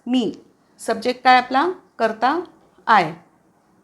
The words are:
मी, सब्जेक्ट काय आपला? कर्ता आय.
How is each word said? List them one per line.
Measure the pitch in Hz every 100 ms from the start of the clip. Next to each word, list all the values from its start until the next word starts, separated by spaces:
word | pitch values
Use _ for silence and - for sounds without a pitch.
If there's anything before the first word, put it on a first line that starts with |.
| -
मी, | 254 202 - - _ _ _
सब्जेक्ट | - 214 240 247
काय | 262 254
आपला? | 247 262 330 370 _ -
कर्ता | 226 214 247 330 359 _ _ _ -
आय. | 214 160 160 _ _ _ _ _ _